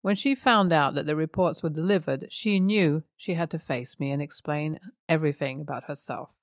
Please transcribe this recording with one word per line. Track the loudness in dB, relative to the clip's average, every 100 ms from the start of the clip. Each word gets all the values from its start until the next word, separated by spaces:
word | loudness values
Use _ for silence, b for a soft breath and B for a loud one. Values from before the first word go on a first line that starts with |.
When | 0 0
she | 0 2
found | 4 6 6
out | 6 4 0
that | -2
the | -2
reports | -2 0 0 0
were | -4
delivered, | -2 0 0 0 -4 -6
she | -6 0 2
knew | 4 4 4 2 -4 _
she | -6 -2
had | -2
to | -4
face | -6 -6 -6 -6
me | -4
and | -4
explain | -6 -10 -6 -4 -4 -6 -12 _ -2
everything | 0 0 -2 -6 -6
about | -8 -10 -8
herself. | -12 -8 -10 -12 _